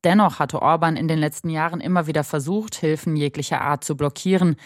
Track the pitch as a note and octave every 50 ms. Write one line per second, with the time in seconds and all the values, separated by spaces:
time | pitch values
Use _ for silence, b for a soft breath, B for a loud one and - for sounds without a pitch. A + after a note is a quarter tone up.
0 | - E3+ F3+ G#3 G#3 F3 - - D3+ C3 - - - C#3 D#3+ E3 E3 E3 D#3+ -
1 | D#3 D#3+ D#3+ D#3 D3+ D3+ - - - E3+ D#3+ D#3 D#3 E3+ E3 F3 - - F3+ F3+
2 | D#3+ D3+ D#3 D#3 C#3+ - - D3+ C3 D3 F#3+ G#3+ A3 A3 - - - D#3 D#3 D3+
3 | - E3+ D#3 D3+ D3 C#3+ - D3+ C#3+ - D#3+ - - C#3+ D3 C#3+ - - D#3 C3
4 | D3 C#3+ - - - F#3 F#3+ F#3 F3+ E3+ D3+ B B